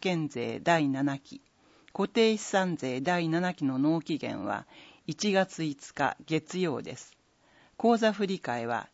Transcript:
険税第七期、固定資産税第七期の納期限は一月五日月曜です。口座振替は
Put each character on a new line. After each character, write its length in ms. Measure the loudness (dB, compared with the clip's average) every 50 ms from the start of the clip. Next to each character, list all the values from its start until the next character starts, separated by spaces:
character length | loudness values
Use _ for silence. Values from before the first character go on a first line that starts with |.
険 280 | -2 -2 0 0 -2 -2
税 320 | -4 -4 -4 -4 -6 -2 2
第 240 | 2 4 4 4 2
七 320 | 2 0 0 -2 -2 -4
期、 220 | -8 -14 -18 -20 -20 _ _ _ _ _ _ _ _ -10
固 160 | -4 -4 -4 0
定 300 | 2 4 4 4 4 0
資 60 | -2
産 320 | 0 0 2 2 2 0 -2
税 240 | -2 -4 -4 -2
第 260 | 0 0 0 0 2 0
七 260 | 0 0 0 -2 -2
期 120 | 0 -2
の 120 | 0 2 2
納 200 | 2 4 2 2
期 180 | 0 -2 -4 -4
限 280 | -4 -6 -6 -4 -4
は 200 | -4 -4 -4 -6 -10 -18 -20 -20 -20 -20 _ _
一 280 | -10 -6 -2 0 2 4
月 320 | 2 2 2 -2 -4 -4
五 280 | -4 -4 -8 -12 -14 -4
日 220 | -2 -2 -2 -2 -4 -4
月 320 | -2 -2 -2 -2 -2 -4 -2
曜 220 | -2 -2 -2 -4
で 140 | -6 -10 -14
す。 160 | -14 -16 -20 -20 _ _ _ _ _ _ _ _ _ -20 _ _
口 220 | 0 4 4 4 6
座 160 | 4 2 2
振 100 | 2 -2
替 420 | -2 -2 -4 -4 -4 -4 -4 -2
は 220 | -2 -2 -4 -4 -8